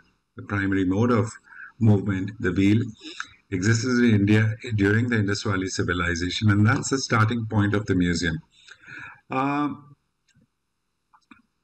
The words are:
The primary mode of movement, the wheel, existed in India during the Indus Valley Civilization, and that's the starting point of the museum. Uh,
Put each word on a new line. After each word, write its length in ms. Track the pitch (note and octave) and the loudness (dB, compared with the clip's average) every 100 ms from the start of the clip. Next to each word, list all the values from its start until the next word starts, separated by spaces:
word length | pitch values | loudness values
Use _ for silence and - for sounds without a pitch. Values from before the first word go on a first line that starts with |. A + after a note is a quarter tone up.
| _ _ _ - | _ _ _ -18
The 60 | |
primary 420 | G#2+ G2+ G2 G2 | -6 -4 -2 0
mode 280 | F2+ F#2+ A#2+ | 0 0 2
of 200 | A2+ G#2+ - _ - - - | 0 -2 -6 _ -20 -16 0
movement, 500 | A2 G2+ G#2 F#2+ F#2 - | 4 4 2 -4 -4 -4
the 140 | F2+ | -2
wheel, 300 | F2 G2 A2 - - - - - _ - | 2 2 2 0 -10 -16 -14 -16 _ -10
existed 540 | F#2+ G2+ A2+ B2+ A#2+ | -2 0 2 2 2
in 100 | A#2+ G#2 | 4 4
India 340 | G2+ G#2+ A2 A2 - | 4 4 2 -2 -4
during 340 | G#2 G2 A2 B2 | 0 2 2 2
the 100 | A2+ | 0
Indus 240 | G2 G2+ | 0 -2
Valley 240 | G#2 F#2+ F#2 | -2 -2 -4
Civilization, 840 | - E2+ F2 E2+ E2+ F2+ - G#2+ | -4 -2 -2 -2 -2 -4 0 0
and 160 | G2+ G#2+ | 4 4
that's 240 | C#3+ - | 2 -2
the 80 | C3 | -4
starting 480 | - A#2 A2 A#2+ A2 | 0 0 2 0 -2
point 280 | A2 G#2 | 0 0
of 120 | G#2 G#2 | 0 0
the 80 | |
museum. 420 | F#2 F2 D#2+ E2+ D#2 - _ - - - - - - - | 0 0 0 -2 -4 -10 _ -20 -20 -20 -20 -20 -20 -8
Uh, 380 | C3 C#3 C#3+ D3 - - _ _ _ _ _ _ _ _ _ _ _ _ _ _ - _ _ | -4 -4 -2 -4 -6 -16 _ _ _ _ _ _ _ _ _ _ _ _ _ _ -20 _ _